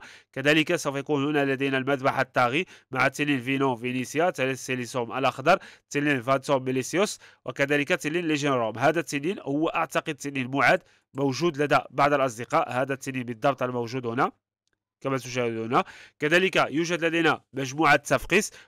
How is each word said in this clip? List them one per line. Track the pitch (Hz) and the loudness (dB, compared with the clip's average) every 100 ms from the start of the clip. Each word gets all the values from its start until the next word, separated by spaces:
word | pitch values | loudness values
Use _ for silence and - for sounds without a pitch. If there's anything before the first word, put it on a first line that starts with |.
| - - _ | -2 -18 _
كذلك | 135 139 160 151 170 | -2 2 4 2 0
سوف | 147 139 | -2 -4
يكون | 139 143 143 | -2 -2 0
هنا | 151 139 | 0 0
لدينا | 135 139 135 | 0 0 0
المذبح | 131 139 131 120 | 0 0 0 0
الطاغي | 131 - 120 147 185 - _ | 0 2 2 0 -6 -12 _
مع | 131 135 | 0 0
تنين | 139 147 135 | 2 0 0
فينو | 120 135 139 113 | 0 0 0 0
فينيسيا، | 123 127 120 143 180 | -4 -4 -4 0 0
تنين | 147 135 131 | 0 -4 -4
سيليسوم | - 127 117 127 117 120 | -6 -6 -4 -6 -4 0
الأخضر، | 135 127 143 190 - - _ | 0 2 2 2 0 -20 _
تنين | 147 147 135 | -2 0 0
فانتوم | 117 135 131 135 | 0 0 2 0
ميليسيوس، | 127 131 123 190 202 - - _ - | 0 -4 -2 0 -2 -4 -18 _ -12
وكذلك | 123 139 147 143 | -4 0 0 0
تنين | 180 151 170 165 | -2 -2 -4 -2
ليجين | 151 147 | 0 0
روم. | 127 113 110 | 0 -2 0
هذا | 143 170 | 0 0
التنين | - 143 151 202 | -4 -6 -6 -6
هو | 139 143 165 | -4 -2 -2
أعتقد | 170 160 165 165 147 | -2 -2 -4 -4 -8
تنين | 143 139 127 | -8 -6 -4
معاد | 135 131 180 - _ _ | 2 4 4 -2 _ _
موجود | 135 139 123 170 139 | -2 -2 0 -2 0
لدى | 143 139 - | 2 2 2
بعض | 127 143 | 0 2
الأصدقاء، | 143 131 113 117 160 131 | 4 0 -2 -2 0 0
هذا | 123 135 | -2 -2
التنين | 131 135 131 | -4 -6 -6
بالضبط | 120 110 143 123 | -8 0 0 0
الموجود | 127 123 117 117 117 | -2 -2 -4 -6 -4
هنا | 120 190 - _ _ _ _ _ _ | 0 -2 -4 _ _ _ _ _ _
كما | 135 131 | -4 -4
تشاهدون. | 123 123 120 113 113 151 - - - _ | -4 -2 -2 -4 0 0 0 -10 -20 _
كذلك | 147 175 185 170 | 2 4 4 2
يوجد | 127 143 170 170 165 | 2 0 -2 0 0
لدينا | 165 160 117 _ | 2 2 0 _
مجموعة | 131 135 143 151 147 | -8 -6 2 4 4
تفقيس، | - 139 - 185 - - | 4 -2 2 0 0 -10